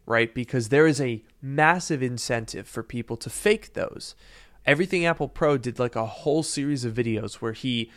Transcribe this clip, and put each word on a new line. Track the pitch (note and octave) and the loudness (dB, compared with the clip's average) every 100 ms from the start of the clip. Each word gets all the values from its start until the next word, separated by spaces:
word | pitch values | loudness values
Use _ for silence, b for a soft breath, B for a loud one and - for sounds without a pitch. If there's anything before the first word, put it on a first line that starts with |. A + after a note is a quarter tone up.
| - | 0
right? | A#2 A2+ | 2 2
Because | B2+ A#2 B2+ A2 | -2 -2 -2 4
there | C#3+ D#3+ | 6 6
is | C3+ | 4
a | B2+ A2 - _ | 0 -4 -10 _
massive | C3+ C#3+ D#3 F3+ - D3 | -4 2 4 2 0 -2
incentive | B2+ A#2+ - A#2+ A2+ - - | -2 -4 -2 -2 -4 -10 -10
for | A#2+ | -12
people | A2 A#2+ - A#2 | -8 -8 -6 -8
to | - | -8
fake | - G#3 A3 - | 0 2 2 -2
those. | - - - - b b b b b - | -6 -6 -8 -14 b b b b b 2
Everything | C#3+ F#3 F3+ E3+ | 2 2 0 0
Apple | D#3 C#3 | 0 -4
Pro | - D#3 C#3 | 0 2 2
did, | A#2+ A2+ | 0 -2
like, | A#2+ A2+ | -2 -2
a | |
whole | A2 - D3+ D#3 | -6 -4 0 0
series | D3+ D3 C#3+ C#3 | 0 -2 -2 -2
of | A#2+ | -2
videos | A2+ A#2 A2 G#2+ - | -2 0 -2 -4 -6
where | A2+ | -8
he, | A2 C3+ A#2+ A2+ | -4 -2 -2 -4